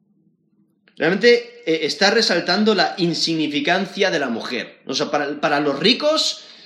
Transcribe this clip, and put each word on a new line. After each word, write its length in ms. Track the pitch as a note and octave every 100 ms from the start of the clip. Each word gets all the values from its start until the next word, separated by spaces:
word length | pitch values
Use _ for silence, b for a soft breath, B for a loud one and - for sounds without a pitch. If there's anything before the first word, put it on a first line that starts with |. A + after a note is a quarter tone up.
| _ _ _ _ _ _ _ _ _ _
Realmente, 680 | D3+ F#3+ A#3+ A#3+ - - -
eh, 140 | D#3+
está 280 | D3 - G3
resaltando 640 | A3+ G#3+ F3+ D3+ F#3 G#3+ G3
la 180 | D#3 -
insignificancia 1120 | E3+ D3 - E3 D3 D3 D3 F3+ F#3+ - F#3+
de 80 | E3+
la 100 | C3+
mujer. 540 | A2+ - A#2+ F2+ - -
O 80 |
sea, 160 | C3 C3+
para, 320 | D3 C#3+ D3
para 180 | D#3+ D3
los 200 | D3 C#3
ricos, 640 | F3+ B3 D4+ D#4 - - B B